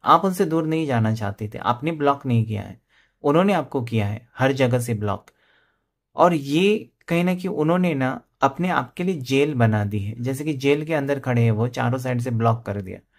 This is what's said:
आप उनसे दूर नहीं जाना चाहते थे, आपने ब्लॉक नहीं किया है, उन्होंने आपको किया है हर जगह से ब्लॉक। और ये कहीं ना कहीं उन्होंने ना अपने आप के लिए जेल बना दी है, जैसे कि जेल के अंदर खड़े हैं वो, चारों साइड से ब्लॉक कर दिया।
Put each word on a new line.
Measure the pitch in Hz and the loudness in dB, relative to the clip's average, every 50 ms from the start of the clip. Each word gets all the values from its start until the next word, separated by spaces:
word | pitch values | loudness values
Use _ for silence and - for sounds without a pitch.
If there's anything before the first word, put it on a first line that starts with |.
| - | 2
आप | - 151 170 185 | 4 4 6 4
उनसे | 190 185 180 202 | 2 0 0 0
दूर | 156 160 165 160 | 0 0 0 0
नहीं | 156 160 160 160 | 0 0 0 0
जाना | 143 127 117 110 110 113 | 0 2 2 2 2 0
चाहते | 113 107 101 101 - 107 104 | -2 -4 -6 -6 -6 -8 -10
थे, | 107 - | -10 -4
आपने | - - 123 120 139 160 165 | -2 -2 -2 -2 -4 -6 -4
ब्लॉक | 151 143 139 139 143 - | 0 0 0 0 0 0
नहीं | 135 120 117 110 | 0 2 2 2
किया | 110 107 101 | 0 -2 -6
है, | 98 98 98 - _ _ _ _ _ _ _ _ - | -8 -10 -14 -20 _ _ _ _ _ _ _ _ 0
उन्होंने | 147 143 165 190 202 | 2 4 4 4 4
आपको | 196 165 139 - - 139 120 | 2 0 -2 -2 -4 -6 -4
किया | 117 117 110 104 | -2 -2 -2 0
है | 101 107 113 - _ _ - | -2 -4 -8 -12 _ _ 0
हर | 131 135 139 | 0 0 2
जगह | 131 135 120 120 123 | 2 2 2 2 0
से | 120 123 117 | 0 -2 -4
ब्लॉक। | 104 104 104 98 95 - - _ _ _ _ _ _ _ _ _ _ _ _ _ _ _ _ - | -2 -2 -2 -4 -4 -8 -14 _ _ _ _ _ _ _ _ _ _ _ _ _ _ _ _ 0
और | - 160 180 175 | 2 4 4 4
ये | 151 139 139 143 160 185 202 214 233 - - _ _ _ - | 2 0 0 0 2 2 2 2 0 -4 -10 _ _ _ -4
कहीं | 170 170 175 | -2 0 0
ना | 180 185 | 0 -2
कहीं | 180 180 185 | -2 -4 -4
उन्होंने | - 147 151 156 170 180 180 175 156 | -4 0 0 2 2 2 2 0 0
ना | 135 131 127 135 - - _ _ _ | 0 -2 -2 -4 -6 -12 _ _ _
अपने | - 139 - - 175 180 | -2 0 0 -2 -2 -2
आप | 170 143 127 117 _ | -2 -2 -4 -4 _
के | - 180 | -6 -4
लिए | 185 185 151 | -4 -4 -4
जेल | 127 120 135 135 143 151 147 | -4 0 2 2 2 2 2
बना | 123 117 110 107 107 104 | 2 2 2 2 2 0
दी | 101 104 104 | -2 -4 -4
है, | 98 104 110 120 | -6 -6 -8 -6
जैसे | 120 131 135 135 147 | -6 -6 -6 -4 -4
कि | 156 147 | -6 -4
जेल | 131 131 139 147 147 156 | 0 2 2 2 2 0
के | 156 165 | -2 -2
अंदर | 147 139 139 143 135 | -2 0 -2 -2 -2
खड़े | 131 131 123 117 | -2 0 2 2
हैं | 117 117 | 4 2
वो, | 107 107 113 123 | 2 2 -2 -2
चारों | - 131 120 120 123 135 | -2 -2 -2 -2 -2 -2
साइड | 123 127 127 120 | -2 -2 -2 -2
से | 120 131 | -2 -2
ब्लॉक | 117 113 117 117 113 117 - | -2 0 2 2 0 0 -2
कर | - 98 104 | -6 -8 -6
दिया। | 95 92 92 95 - _ _ | -8 -10 -12 -14 -18 _ _